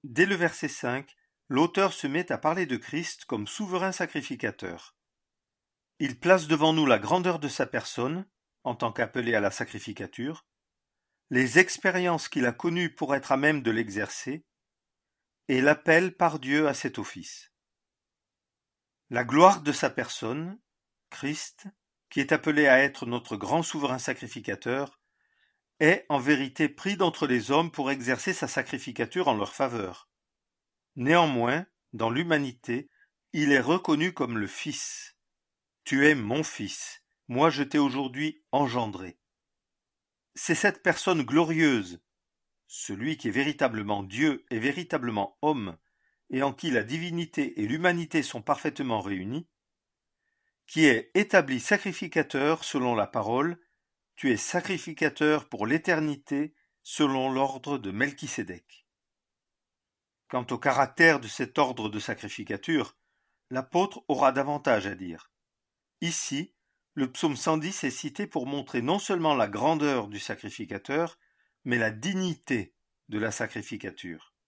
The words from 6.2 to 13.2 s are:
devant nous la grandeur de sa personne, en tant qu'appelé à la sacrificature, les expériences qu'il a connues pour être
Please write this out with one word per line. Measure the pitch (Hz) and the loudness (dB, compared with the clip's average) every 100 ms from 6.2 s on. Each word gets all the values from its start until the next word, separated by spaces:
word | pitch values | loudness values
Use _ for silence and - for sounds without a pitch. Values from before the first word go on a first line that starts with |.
| 170 185 151 | 6 6 6
devant | 160 160 | 4 4
nous | 160 143 | 4 6
la | 139 | 4
grandeur | - 180 180 165 | 4 0 2 -2
de | 143 | -4
sa | - 127 | -4 -2
personne, | 120 - - 127 170 196 _ _ _ | -4 -6 -4 -4 -4 -10 _ _ _
en | 131 117 | -10 -4
tant | 117 | -4
qu'appelé | 110 110 127 117 | -2 -4 -2 0
à | 110 | 2
la | 101 | 2
sacrificature, | - 113 104 - 101 95 - 131 - _ _ _ _ _ _ _ _ _ | -2 -8 -8 -12 -12 -12 -8 -8 -10 _ _ _ _ _ _ _ _ _
les | 127 131 147 | 2 6 6
expériences | 185 - 190 180 180 165 - | 6 2 0 2 0 0 -2
qu'il | 143 123 | 0 0
a | |
connues | 120 175 170 170 | 0 -2 0 -2
pour | - 139 | -4 -2
être | 139 | -2